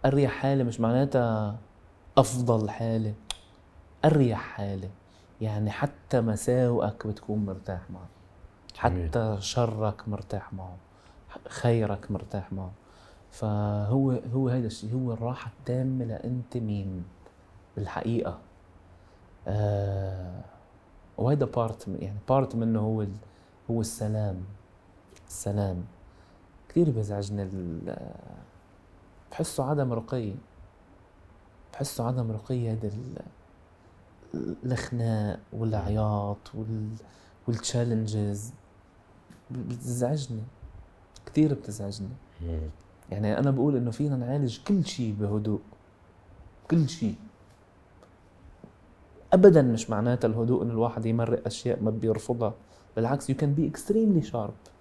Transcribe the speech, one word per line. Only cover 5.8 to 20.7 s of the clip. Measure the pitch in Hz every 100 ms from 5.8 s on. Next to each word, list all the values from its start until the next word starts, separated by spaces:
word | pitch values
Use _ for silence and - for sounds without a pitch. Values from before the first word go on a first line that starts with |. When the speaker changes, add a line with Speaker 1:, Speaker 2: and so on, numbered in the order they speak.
| 143 - - 127
Speaker 1:
مساوئك | 113 104 - 123 123 117 107 110 107
بتكون | 104 - 107
مرتاح | 101 92 92 92 -
معه. | 92 92 - - - - - - -
Speaker 2:
جميل. | - 90 82
Speaker 1:
حتى | 117 110 101
شرك | 98 - 117 107 107 107 -
مرتاح | 101 - 101 -
معه. | 95 92 90 - - - - - - -
خيرك | - 123 117 104 101 -
مرتاح | 98 - 104 90
معه. | 95 95 101 - - - - -
فهو، | - 107 104 104 104 104 135 135
هو | 123 123 127 131
هيدا | 127 113
الشيء، | - 107
هو | 123 127
الراحة | 113 117 127 117 -
التامة | - 127 131 131
لأنت | 117 110 120 127 123 123
مين | 110 101 98 92 87 - - - - - - -
بالحقيقة. | 98 - - 117 - - - - - - - - - - - - -
آه، | 104 104 101 101 98 95 95 90 90 - - -